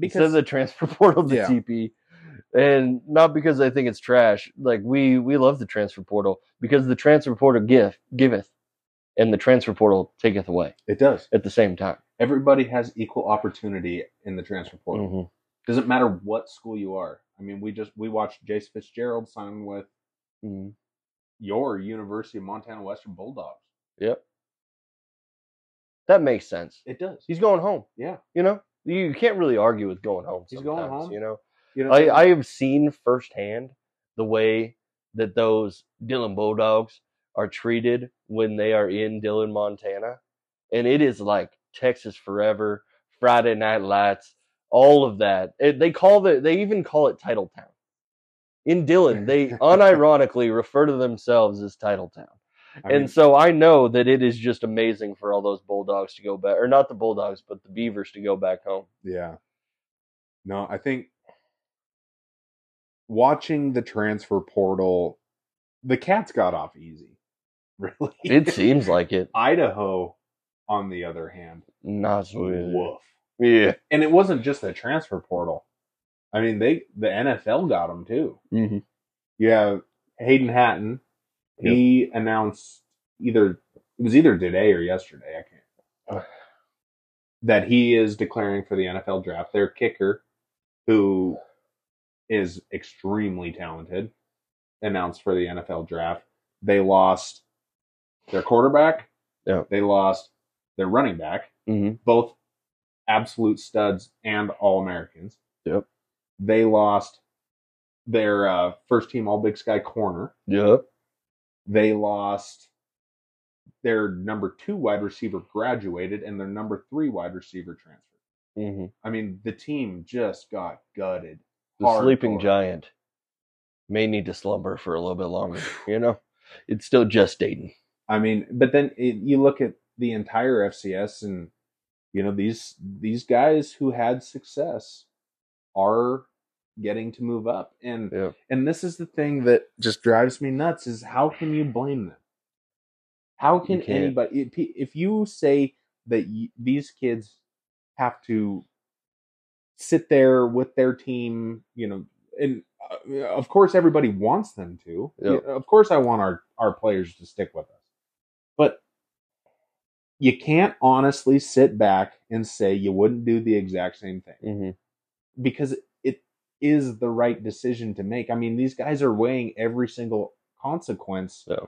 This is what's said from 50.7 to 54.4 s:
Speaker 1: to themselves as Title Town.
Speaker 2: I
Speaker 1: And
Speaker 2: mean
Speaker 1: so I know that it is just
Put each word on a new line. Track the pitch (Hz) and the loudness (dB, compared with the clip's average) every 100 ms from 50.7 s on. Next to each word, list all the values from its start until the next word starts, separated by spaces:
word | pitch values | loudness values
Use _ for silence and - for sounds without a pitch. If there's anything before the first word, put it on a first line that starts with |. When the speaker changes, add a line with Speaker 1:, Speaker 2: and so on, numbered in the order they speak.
| 143 147 | 2 2
Speaker 1:
to | |
themselves | 135 127 113 - 120 107 101 | 2 -2 -4 0 4 4 0
as | 101 - | -10 -8
Title | 107 98 90 | -4 -4 -6
Town. | - - _ _ _ _ 147 | -16 -20 _ _ _ _ -12
Speaker 2:
I | - | -2
Speaker 1:
And | 143 | 0
Speaker 2:
mean | 135 | 2
Speaker 1:
so | - 147 | 6 8
I | 139 165 | 8 8
know | 160 160 151 123 | 6 8 8 6
that | 120 123 | 4 4
it | 131 | 4
is | 123 | 2
just | 113 | 0